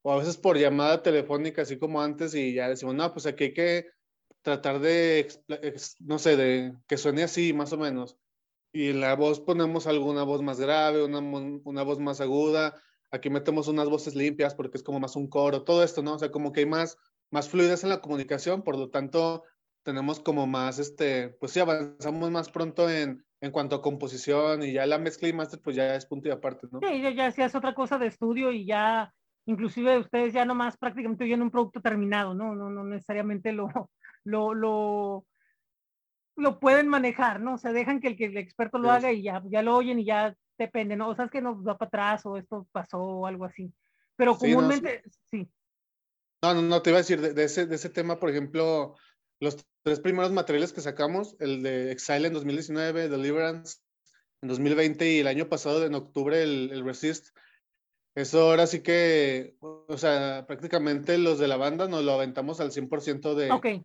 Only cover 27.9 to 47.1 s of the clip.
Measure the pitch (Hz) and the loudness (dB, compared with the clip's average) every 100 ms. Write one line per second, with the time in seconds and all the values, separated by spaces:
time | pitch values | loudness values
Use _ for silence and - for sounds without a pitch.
27.9 | 277 233 - 226 233 262 233 190 208 214 | -2 -2 -2 -2 0 -2 -2 -2 0 2
28.9 | 226 202 _ _ _ - 214 220 240 247 | 0 -4 _ _ _ -6 -2 -2 0 4
29.9 | 254 - 240 240 240 247 247 240 - 247 | 4 2 0 0 0 0 0 -2 -4 -6
30.9 | 226 226 208 240 240 240 240 233 233 226 | -4 -6 -2 0 0 2 0 -2 -2 -2
31.9 | 208 202 208 196 185 220 208 202 202 202 | 0 0 0 -2 -4 -6 -6 -8 -8 -8
32.9 | 202 190 208 208 208 220 214 202 240 - | -10 -6 -4 -4 -4 -4 -4 -4 -6 -8
33.9 | _ - _ 208 214 214 220 220 214 208 | _ -20 _ -4 -2 0 0 0 0 -2
34.9 | 208 202 196 _ _ _ _ _ _ _ | -2 -4 -6 _ _ _ _ _ _ _
35.9 | _ _ _ _ - 285 277 269 277 294 | _ _ _ _ 0 0 4 6 6 6
36.9 | 285 247 233 247 202 240 247 240 233 240 | 2 2 2 0 0 -4 -4 -2 -2 0
37.9 | 277 254 196 214 202 190 - 220 247 240 | 0 -2 -4 -4 -4 -10 -6 -4 0 4
38.9 | 240 254 220 196 185 190 214 226 247 247 | 4 4 0 -2 -6 -2 0 4 2 2
39.9 | 240 208 208 214 190 _ - 226 226 208 | -2 0 0 0 -4 _ -8 -4 -2 -2
40.9 | 208 220 226 247 277 247 214 190 196 220 | -2 -4 -4 -4 -4 -6 -6 -6 -6 -4
41.9 | 208 202 214 208 196 185 214 185 185 175 | -2 0 -2 -4 -10 -10 -14 -8 -10 -8
42.9 | 180 185 185 185 185 185 - 185 _ _ | -8 -6 -6 -6 -8 -12 -12 -16 _ _
43.9 | _ _ - 240 240 240 247 262 285 330 | _ _ 2 4 6 6 6 6 4 0
44.9 | 240 - _ _ 214 180 _ _ _ _ | -6 -12 _ _ -10 -10 _ _ _ _
45.9 | _ _ _ _ _ 170 170 170 175 170 | _ _ _ _ _ 2 4 4 4 6
46.9 | 175 175 | 6 6